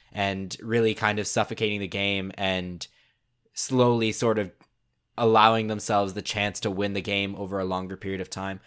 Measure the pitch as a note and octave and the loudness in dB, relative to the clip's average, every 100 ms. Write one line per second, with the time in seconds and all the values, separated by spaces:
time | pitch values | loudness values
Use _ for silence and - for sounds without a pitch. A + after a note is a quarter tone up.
0 | _ G#2 G2 G2 F#2+ - A2+ A#2 A2+ G#2 | _ -4 -2 -2 -6 -8 -2 2 2 2
1 | G#2+ G#2 G2 - G#2 A2+ G#2+ G#2 G2 G2 | 0 0 0 0 0 0 -2 -2 -4 -2
2 | G2 G2 F#2+ - F#2+ F#2 F2+ F2 - _ | -2 -2 -4 -4 -2 -2 -4 -8 -12 _
3 | _ _ _ _ _ - - B2+ B2 A#2+ | _ _ _ _ _ -6 0 4 4 4
4 | A2+ G#2 A#2+ G#2+ F#2+ - _ _ _ _ | 2 2 2 2 0 -6 _ _ _ _
5 | _ - A#2 A2+ A2 A2+ A2 G#2+ - G#2 | _ 0 4 8 8 6 0 -4 0 2
6 | G2 F#2 - G#2 G2+ - G#2+ F#2+ G2+ G2 | 0 -4 -6 -2 -2 -2 -4 -2 -2 -2
7 | F#2+ G2+ G2 G2 G2 G2 F#2 F#2 F#2 F#2+ | -2 -2 -2 -4 -6 -4 -2 -4 -6 -8
8 | G2 F#2+ F#2 - F#2+ F#2+ | -6 -6 -6 -8 -8 -8